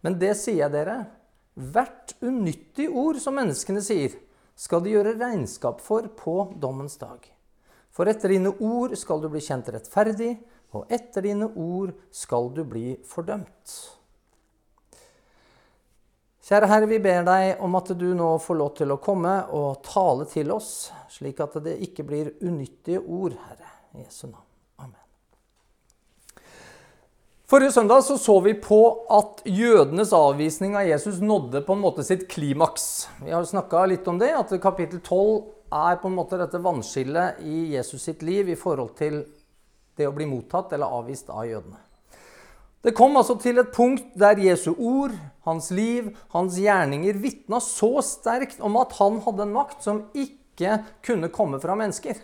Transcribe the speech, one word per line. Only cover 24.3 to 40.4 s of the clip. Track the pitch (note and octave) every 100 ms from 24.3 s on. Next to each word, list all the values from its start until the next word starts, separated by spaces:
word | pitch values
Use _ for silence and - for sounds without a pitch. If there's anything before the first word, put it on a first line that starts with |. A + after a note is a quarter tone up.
| G#2+ _ _ _ -
Amen. | C3+ G2+ _ _ _ _ _ _ _ _ _ _ _ _ - - - - - - - _ _ _ _ _ -
Forrige | C4+ C4+
søndag | B3 G#3 C4 C4
så, | C#4
så | - G3 F#3+
vi | G#3+
på | - G#3+ A3+ A3 - G#3
at | G#3 - -
jødenes | F#3+ A#3 G#3+ C#3 E3 G#3
avvisning | F3 D3 C#3+ D#3 D#3 F#3+ G3+
av | F#3+
Jesus | D3+ G#3 F3+
nådde | G#3 G#3 B2 C3+ C#3+
på |
en | G3
måte | F#3+ - C3+
sitt | F#3 F#3
klimaks. | - D3 C#3 D#3+ - - - - -
Vi | C#3
har | E3 E3+
snakket | G3 F3 E3+ F#3+ F#3
litt | F#3
om | F3
det, | B3 D#4
at | G3+ F#3
kapittel | F#3+ F#3 D#3+ F3
tolv | - F3+ G#3 G#3+ G#3+ - -
er | D3+ E3 F3
på | F#3+
en | F#3
måte | - F#3
dette | F3 F3+
vannskillet | F3+ D3+ A2 C#3 C3 D#3+ F3+ -
i | D#3 D#3+ E3
Jesus | C#3 A#2+ C3+ -
sitt | D#3+
liv | D#3+ G3 F#3+
i | E3
forhold | F#3 C#3 A#2 -
til | D3+ D3+ D3 _ _ _ _ _ _ -
det | D3
å | C#3+
bli | D3+
mottatt | B2+